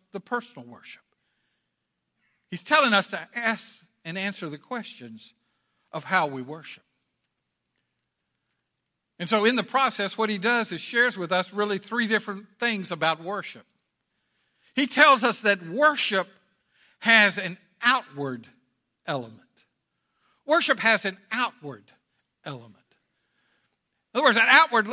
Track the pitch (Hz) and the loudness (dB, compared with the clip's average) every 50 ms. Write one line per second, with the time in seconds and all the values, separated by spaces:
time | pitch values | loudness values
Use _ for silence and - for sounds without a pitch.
0 | _ _ - 196 - _ 247 240 226 - - - 123 120 117 - - - - - | _ _ -14 -14 -8 _ -6 -6 -6 -10 -16 -20 -20 -20 -20 -20 -20 -20 -20 -20
1 | _ _ _ _ _ _ _ _ _ _ _ _ _ _ _ _ _ _ _ _ | _ _ _ _ _ _ _ _ _ _ _ _ _ _ _ _ _ _ _ _
2 | _ _ _ _ _ _ _ _ _ _ 185 170 - - 302 311 277 240 214 196 | _ _ _ _ _ _ _ _ _ _ -14 -12 -2 2 4 4 4 6 4 2
3 | 185 - - 170 160 - - 240 233 226 226 214 - - - - _ _ _ _ | 2 0 -6 -12 -12 -12 -10 -4 -2 -2 -2 -4 -8 -16 -20 -20 _ _ _ _
4 | - 165 170 190 190 202 196 - 175 156 147 147 - _ 254 233 202 - - - | -14 -10 -8 -6 -6 -6 -6 -8 -10 -10 -10 -12 -12 _ -10 -10 -10 -12 -16 -18
5 | 127 117 113 110 - - _ _ _ _ _ _ _ _ _ _ _ _ - 156 | -18 -18 -18 -20 -20 -20 _ _ _ _ _ _ _ _ _ _ _ _ -14 -12
6 | - - 190 185 160 147 135 131 127 127 151 160 151 - - - _ _ _ _ | -6 -2 0 0 0 0 -4 -8 -10 -12 -14 -16 -16 -20 -20 -20 _ _ _ _
7 | _ _ _ _ _ _ _ _ _ _ _ _ _ _ _ _ _ _ _ _ | _ _ _ _ _ _ _ _ _ _ _ _ _ _ _ _ _ _ _ _
8 | _ _ _ _ _ _ _ _ _ _ _ _ _ _ _ _ _ _ _ _ | _ _ _ _ _ _ _ _ _ _ _ _ _ _ _ _ _ _ _ _
9 | _ _ _ - 175 165 226 214 202 226 254 233 196 - - 262 269 254 - - | _ _ _ -12 -4 -2 0 2 2 2 2 0 -2 -2 0 0 2 0 0 -2
10 | 202 190 - - 220 214 214 190 175 226 240 233 220 - 180 156 - - - 233 | -6 -6 -4 -4 -4 -4 -2 -2 -2 0 0 0 -2 -4 -8 -10 -10 -4 0 0
11 | 240 247 - 190 175 156 185 180 180 185 196 202 208 208 202 190 196 - 226 240 | 2 2 0 -4 -4 -2 -2 -2 -2 -2 -4 -4 -2 -2 -4 -6 -6 -6 -4 -4
12 | 233 208 226 214 220 - 196 196 214 - _ _ 240 240 220 196 185 - 180 156 | -2 0 0 -2 -2 -6 -10 -14 -16 -20 _ _ -4 -4 -4 -4 -6 -8 -6 -2
13 | 160 160 160 156 165 175 208 196 165 - - 120 - _ _ _ _ _ _ _ | 0 0 0 -2 -6 -10 -10 -10 -10 -12 -16 -20 -20 _ _ _ _ _ _ _
14 | _ _ _ _ _ _ _ _ _ _ _ _ _ _ _ 247 285 247 - - | _ _ _ _ _ _ _ _ _ _ _ _ _ _ _ -4 -4 -2 4 6
15 | 302 302 277 233 226 240 214 - 214 208 202 185 175 165 170 247 294 302 294 - | 6 8 6 6 4 0 -2 0 0 0 0 0 -2 -6 -2 2 2 2 2 0
16 | - - 208 190 180 - _ _ _ _ _ _ _ _ _ _ _ _ _ _ | -2 -2 -2 -2 -4 -4 _ _ _ _ _ _ _ _ _ _ _ _ _ _
17 | - 220 226 220 208 196 170 196 190 175 180 - _ _ _ _ - 240 269 254 | 2 4 6 6 6 4 2 -2 -6 -8 -10 -12 _ _ _ _ 0 2 2 2
18 | - - 147 143 143 135 127 117 110 - _ _ _ _ _ _ _ _ _ _ | -2 -6 -10 -8 -8 -6 -8 -10 -12 -18 _ _ _ _ _ _ _ _ _ _
19 | _ - 151 135 120 110 110 98 _ _ _ _ _ _ _ _ _ _ _ _ | _ -8 -6 -6 -8 -12 -16 -20 _ _ _ _ _ _ _ _ _ _ _ _
20 | _ _ _ _ _ _ _ _ _ 277 302 339 - - 269 190 202 226 220 196 | _ _ _ _ _ _ _ _ _ 0 2 2 2 2 0 2 2 2 2 2
21 | - 196 185 - _ _ 214 240 247 214 - _ 156 143 127 104 101 _ _ _ | 0 -4 -8 -10 _ _ -4 -4 -4 -4 -6 _ -14 -16 -16 -16 -18 _ _ _
22 | _ _ _ _ _ _ _ _ _ 156 139 120 117 113 98 _ _ _ _ _ | _ _ _ _ _ _ _ _ _ -14 -14 -14 -16 -20 -20 _ _ _ _ _
23 | _ _ _ _ _ _ _ _ _ _ _ _ _ _ _ _ _ _ _ _ | _ _ _ _ _ _ _ _ _ _ _ _ _ _ _ _ _ _ _ _
24 | _ _ - 233 302 262 214 226 226 247 262 294 320 311 240 226 208 208 | _ _ -2 2 4 4 4 4 4 6 8 6 6 6 4 0 0 0